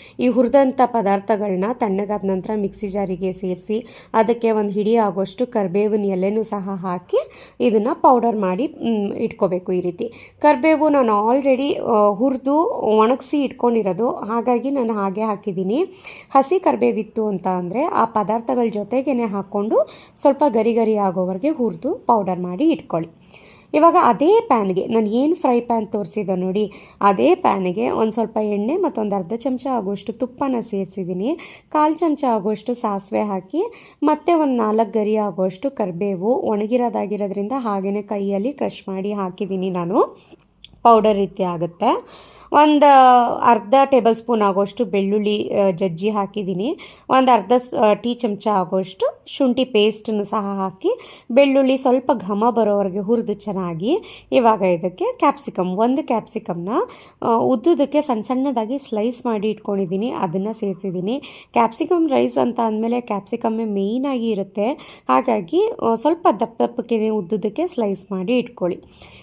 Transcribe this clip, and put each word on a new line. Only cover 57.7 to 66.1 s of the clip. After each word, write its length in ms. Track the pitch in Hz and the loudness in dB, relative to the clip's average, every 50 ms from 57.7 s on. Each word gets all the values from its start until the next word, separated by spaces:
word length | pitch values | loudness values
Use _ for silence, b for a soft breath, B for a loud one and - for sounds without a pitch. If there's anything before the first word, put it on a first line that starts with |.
| 349 254 285 269 277 294 | 2 4 2 2 2 0
ಸಣ್ಣ 200 | 294 285 240 214 | 0 0 -2 -4
ಸಣ್ಣದಾಗಿ 560 | 202 - 254 254 262 285 254 233 220 208 269 | -2 -2 -2 -2 -2 -2 -2 -2 -2 -2 -4
ಸ್ಲೈಸ್ 480 | 277 - - 226 208 214 247 240 - - | -6 -6 -6 -4 -2 -2 -2 -4 -4 -4
ಮಾಡಿ 240 | 247 226 208 196 220 | -4 -2 -2 -2 -2
ಇಟ್ಕೊಂಡಿದ್ದೀನಿ, 640 | 208 214 - - 202 196 196 160 190 190 214 254 | -4 -4 -6 -4 -4 -2 -2 -2 -2 -4 -4 -4
ಅದನ್ನು 480 | - - 196 165 156 190 190 214 220 220 | -4 -4 -4 -4 -2 -4 -4 -4 -6 -6
ಸೇರಿಸಿದ್ದೀನಿ. 600 | 208 196 190 190 - 196 175 180 180 202 254 285 B B B B B B - | -6 -6 -6 -6 -8 -6 -6 -4 -4 -4 -6 -6 B B B B B B 0
ಕ್ಯಾಪ್ಸಿಕಮ್ 560 | 240 226 226 233 - 330 302 370 339 330 302 | 0 0 0 0 -4 -2 0 2 2 2 2
ರೈಸ್ 280 | 262 247 247 254 233 | 2 2 2 2 2
ಅಂತ 220 | 269 254 240 226 240 | 0 0 0 0 -2
ಅಂದಮೇಲೆ 420 | 233 220 214 214 226 233 240 247 | -2 -2 -2 -2 -2 -2 -2 -2
ಕ್ಯಾಪ್ಸಿಕಮ್ಮೇ 640 | 240 - 214 196 196 - 240 233 233 226 220 220 226 | -2 -4 -6 -6 -4 -6 -8 -4 -4 -4 -2 -2 -4
ಮೇಯ್ನಾಗಿ 640 | 214 202 196 196 202 226 254 262 285 269 240 226 226 | -4 -2 -2 -2 -2 -2 -2 -2 -2 -4 -2 -2 -2
ಇರುತ್ತೆ, 380 | 214 190 196 196 - 208 202 240 302 B B B B B B - | -2 -2 -4 -6 -4 -2 -2 -2 -2 B B B B B B 0
ಹಾಗಾಗಿ, 600 | 262 262 - 254 226 214 180 165 311 349 427 440 - - - | 0 0 2 0 -2 -2 -2 -2 0 0 0 0 -2 -2 0
ಆ, 120 | 226 226 | 0 0
ಸ್ವಲ್ಪ 320 | 226 - 294 | 2 2 0